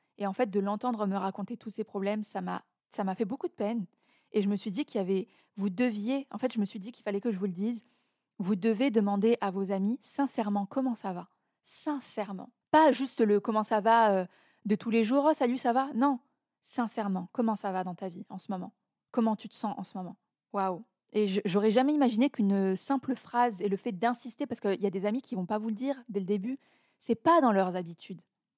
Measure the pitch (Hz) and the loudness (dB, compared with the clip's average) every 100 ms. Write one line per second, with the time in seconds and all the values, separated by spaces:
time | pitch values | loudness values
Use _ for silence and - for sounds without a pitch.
0 | _ - 202 196 208 202 196 208 254 220 | _ -8 -6 -2 0 0 -2 -2 -4 -2
1 | 202 196 196 196 190 226 220 208 208 196 | -2 0 -4 -6 -10 -10 -12 -10 -8 -4
2 | 196 214 208 196 180 180 _ _ _ - | -4 -4 -6 -8 -6 -8 _ _ _ -6
3 | 190 185 202 269 359 - 208 233 180 _ | -4 -2 -4 -4 -8 -4 -4 -4 -8 _
4 | _ _ _ 214 196 202 220 190 294 220 | _ _ _ -2 0 -2 -4 -6 -4 -4
5 | 185 190 - _ _ - 202 180 247 208 | -2 -2 -4 _ _ -6 -4 0 0 0
6 | 214 277 277 214 254 220 202 214 202 - | -4 -4 -4 -6 -4 -2 -4 -6 -14 -10
7 | 214 202 233 185 196 175 214 233 _ _ | -6 -2 -2 -2 -4 -4 -4 -6 _ _
8 | _ _ _ - 185 202 226 208 269 220 | _ _ _ -6 -2 0 0 2 2 2
9 | 202 202 220 240 196 190 190 190 202 262 | 2 2 2 2 0 -4 -2 0 0 -2
10 | - - 277 - 208 202 196 269 262 226 | -6 -4 -2 -2 -2 -2 -2 -2 -2 -4
11 | 196 175 196 _ _ _ - - 311 285 | -6 -8 -12 _ _ _ -16 -10 -6 -6
12 | - - 208 190 - _ - 311 311 247 | -6 -8 -8 -8 -12 _ 4 8 8 6
13 | 269 - 220 208 233 214 208 214 214 233 | -2 2 4 4 2 -2 0 2 6 6
14 | 220 190 180 _ _ _ 202 208 233 226 | 6 4 0 _ _ _ -2 0 2 2
15 | 214 277 294 302 247 254 240 247 269 220 | 4 4 4 2 0 0 0 0 0 2
16 | 277 247 _ _ _ _ - - 226 - | 2 0 _ _ _ _ -10 -4 -4 -4
17 | 202 185 180 - 226 208 196 185 180 170 | -4 -4 -4 -2 0 0 -4 -4 -6 -8
18 | 190 180 - 190 - 185 185 _ _ _ | -10 -12 -14 -14 -8 -8 -8 _ _ _
19 | _ - 226 208 208 - 214 - 185 190 | _ 0 0 0 -8 -8 -8 -8 -10 -10
20 | 175 - _ _ _ 202 190 180 - _ | -12 -14 _ _ _ -2 -2 -4 -10 _
21 | _ 214 202 196 190 196 220 220 269 302 | _ 0 2 2 0 2 4 4 4 4
22 | 254 214 285 - 196 196 190 190 - 269 | 2 4 0 2 2 4 2 0 0 -2
23 | - 247 - 240 247 185 208 190 240 180 | -2 -6 -2 2 2 2 -4 -2 -4 -2
24 | 233 240 240 - 285 240 202 190 196 185 | -2 -2 -10 -8 -8 -4 -2 0 -2 -2
25 | 208 247 - 190 175 214 220 208 269 269 | -2 -2 -4 -6 -4 -4 -4 -4 -4 -6
26 | 240 196 185 208 220 269 _ _ _ _ | -6 -6 -2 -2 -2 -8 _ _ _ _
27 | - 226 330 339 254 196 185 180 170 170 | -4 2 6 6 6 4 2 -2 -8 -12
28 | - 180 _ _ _ | -16 -18 _ _ _